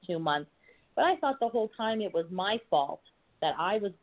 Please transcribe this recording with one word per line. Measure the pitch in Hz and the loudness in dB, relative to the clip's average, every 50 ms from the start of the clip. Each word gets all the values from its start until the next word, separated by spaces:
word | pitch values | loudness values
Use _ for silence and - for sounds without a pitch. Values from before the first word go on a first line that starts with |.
| - | -6
two | - 175 165 | -6 -4 -2
months, | 165 156 147 147 151 - _ _ _ - - _ _ _ _ | 0 0 0 0 -2 -6 _ _ _ -20 -20 _ _ _ _
but | - - | 2 2
I | 349 370 | 2 2
thought | - 320 277 269 - | 2 0 -2 0 0
the | 233 233 | -2 0
whole | 226 240 214 214 | 0 0 -2 -2
time | - - 220 220 226 220 | -2 -4 -2 -2 -2 -2
it | 208 190 175 | -2 -2 -2
was | 170 165 165 | -2 -2 -2
my | 185 185 185 202 220 233 - - | -4 -4 -2 0 -2 -2 -2 0
fault | - 151 139 143 160 - _ _ _ _ _ _ _ _ | 2 2 2 0 -4 -8 _ _ _ _ _ _ _ _
that | - 156 143 156 | -2 -2 0 0
I | 165 180 208 220 | 0 0 0 0
was | 208 196 175 - | -2 -4 -6 -6